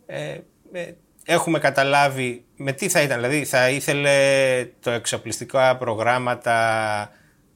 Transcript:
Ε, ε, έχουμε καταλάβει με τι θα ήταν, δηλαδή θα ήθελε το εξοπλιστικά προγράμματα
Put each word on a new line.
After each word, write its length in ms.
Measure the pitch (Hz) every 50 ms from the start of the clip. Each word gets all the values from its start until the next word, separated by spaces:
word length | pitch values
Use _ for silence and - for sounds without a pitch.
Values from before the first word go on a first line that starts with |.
| _
Ε, 320 | - - 143 151 151 143 - - _ _ _ _ -
ε, 200 | - 180 170 - - - _ _ _ _ -
έχουμε 340 | - 165 170 - 170 156 147
καταλάβει 840 | 147 139 135 139 139 139 139 143 143 139 131 131 127 123 120 - - _ _
με 160 | - 143 139
τι 180 | 135 - 208 180
θα 120 | - 170
ήταν, 160 | 147 139 131 120
δηλαδή 240 | 120 123 147 151 131
θα 240 | - - 127 127 127
ήθελε 400 | 139 139 135 - 143 143 143 143 139 139 135 139 139 135 135 131 127 127 120 120 - _
το 120 | - 127
εξοπλιστικά 880 | 120 117 113 - - 113 - 117 104 - 123 - - 135 131 131 123 127
προγράμματα 1300 | 127 117 110 104 110 117 123 127 123 123 123 117 - 123 117 113 113 113 110 110 110 107 104 104 104 101 - _ _ _ _ _ _ _ _